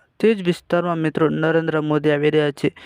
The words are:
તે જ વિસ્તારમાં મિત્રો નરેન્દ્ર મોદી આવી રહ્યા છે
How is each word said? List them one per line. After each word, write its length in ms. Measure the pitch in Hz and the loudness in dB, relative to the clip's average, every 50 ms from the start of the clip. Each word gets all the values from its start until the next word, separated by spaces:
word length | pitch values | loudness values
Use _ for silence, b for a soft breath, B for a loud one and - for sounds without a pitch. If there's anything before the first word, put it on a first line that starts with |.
| _ _ _ - | _ _ _ 0
તે 80 | - 220 226 | 0 2 2
જ 100 | 196 180 175 | 2 0 -2
વિસ્તારમાં 540 | 175 - - - 175 175 170 175 170 165 160 | -4 -4 -4 -2 -2 -2 0 -2 -2 -2 -2
મિત્રો 240 | 156 151 - 165 151 151 156 | -2 0 0 0 0 0 0
નરેન્દ્ર 340 | 156 160 160 165 160 165 156 156 151 151 | 0 0 0 0 0 0 -2 -2 -2 0
મોદી 220 | 151 151 147 151 147 | 0 0 2 2 0
આવી 180 | 143 147 151 151 | 2 2 2 2
રહ્યા 220 | 156 151 147 143 - | 2 2 0 -2 -2
છે 80 | - 143 B B B | -4 -4 B B B